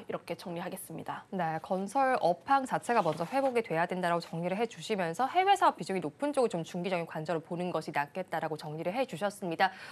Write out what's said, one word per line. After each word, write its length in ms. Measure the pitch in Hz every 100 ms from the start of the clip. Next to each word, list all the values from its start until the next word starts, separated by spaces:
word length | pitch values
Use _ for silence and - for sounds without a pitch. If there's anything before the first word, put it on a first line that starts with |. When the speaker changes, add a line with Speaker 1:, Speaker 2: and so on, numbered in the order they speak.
| -
Speaker 1:
이렇게 280 | 170 - 170
정리하겠습니다. 920 | 190 170 180 185 - 165 156 156 -
Speaker 2:
네, 280 | 190 165 160
건설 540 | - 185 196 277 269 247
업황 440 | 165 180 - 277 262
자체가 360 | 156 - 233
먼저 240 | 170 156 170
회복이 380 | 262 269 240
돼야 240 | 226 160 175
된다라고 340 | 185 180 170
정리를 340 | - 165 175 190
해주시면서 720 | 233 - 156 208 170 170 262
해외 300 | 349 381 381
사업 180 | 339 269
비중이 240 | 196 190
높은 320 | - - 294
쪽을 160 | 277 233
좀 160 | 202
중기적인 440 | 165 180 180 180 165
관점으로 360 | 160 156 165
보는 280 | - 175 180
것이 200 | 160 151
낫겠다라고 640 | 147 147 - 185 165 156 151
정리를 380 | 156 156 165
해주셨습니다. 800 | 226 262 160 202 202 180 165 - - -